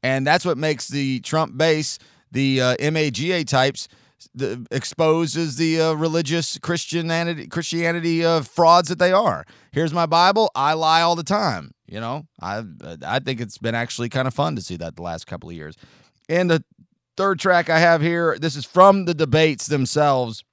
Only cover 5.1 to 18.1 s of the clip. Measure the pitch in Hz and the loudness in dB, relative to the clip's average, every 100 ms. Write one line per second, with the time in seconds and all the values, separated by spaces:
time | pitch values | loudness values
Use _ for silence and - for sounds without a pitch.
5.1 | 160 165 151 165 127 165 160 160 156 160 | 2 0 -2 -4 -2 0 2 0 0 0
6.1 | 160 147 165 151 - - 170 - 165 165 | -2 -2 -2 -4 -8 -4 -4 -4 -4 -2
7.1 | 165 170 160 - 165 160 165 170 170 165 | -2 -2 -6 -8 -8 -6 -2 -2 -2 0
8.1 | 165 165 165 139 - 165 175 160 165 180 | 0 2 0 -2 4 6 6 4 0 2
9.1 | 190 214 85 73 - _ 139 160 170 165 | 4 2 -2 -8 -20 _ -4 -2 0 0
10.1 | 165 180 202 220 - 143 160 160 160 170 | 4 4 4 0 2 0 2 2 4 4
11.1 | 170 165 202 196 98 69 _ - 95 117 | 0 -2 -2 0 -4 -8 _ -16 -12 -8
12.1 | 143 156 _ 87 104 110 78 - 82 71 | -10 -12 _ -8 -8 -10 -16 -18 -14 -6
13.1 | 123 117 127 113 - 113 117 117 - 120 | -4 -4 -6 -8 -6 -6 -4 -6 -6 -6
14.1 | 131 131 - 156 135 87 87 82 - 87 | -4 -4 -2 -4 -4 -8 -10 -10 -10 -10
15.1 | 82 - 87 82 85 76 80 - _ _ | -10 -12 -14 -14 -14 -16 -18 -20 _ _
16.1 | _ - 170 180 160 - _ _ _ _ | _ -4 0 2 0 0 _ _ _ _
17.1 | - 196 185 196 180 170 160 170 165 160 | -4 -2 0 2 2 4 4 4 4 2